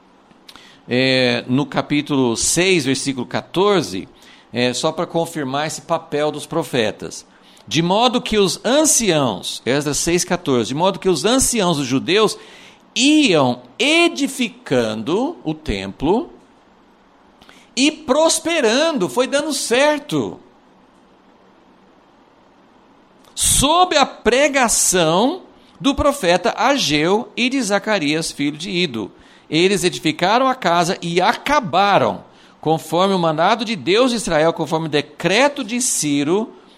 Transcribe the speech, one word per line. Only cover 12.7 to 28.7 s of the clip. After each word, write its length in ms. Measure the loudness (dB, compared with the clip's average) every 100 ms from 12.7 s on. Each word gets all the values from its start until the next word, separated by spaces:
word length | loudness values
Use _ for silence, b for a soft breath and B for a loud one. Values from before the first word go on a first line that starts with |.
| B _
iam 680 | 0 4 4 4 4 2 0 -8 -2
edificando 1600 | 2 4 2 0 -4 -2 -6 -6 -2 0 0 -2 -2 -2 -2 -6
o 80 | -8
templo 760 | -6 -6 -6 -6 -4 0 0 -2 -12 _ _ _ _ _ _ _ _ _ _ B B B
e 160 | 0 0
prosperando", 1200 | 0 0 2 2 0 -2 0 2 2 0 0 -2
foi 180 | 0 0
dando 260 | -2 -2
certo, 880 | -6 -2 0 2 0 -4 -4 -4 -8 -18 _ _ _ _ _ _ _ _ _ _ _ _ _ _ _ _ _ _ _ _ _ _ _ _ _ _ _ -18
"sob 640 | -4 0 2 2 4 2 2
a 100 | 0
pregação 1400 | 0 0 2 2 2 0 0 0 2 2 2 0 -2 -10 B B -4
do 140 | -2
profeta 600 | 0 0 0 2 2 0 0
Ageu 720 | 0 0 0 0 2 0 -2 -4
e 120 | -2
de 120 | -2
Zacarias, 720 | 0 -2 0 -2 0 -2 -4
filho 240 | -4 -4 -4
de 140 | -4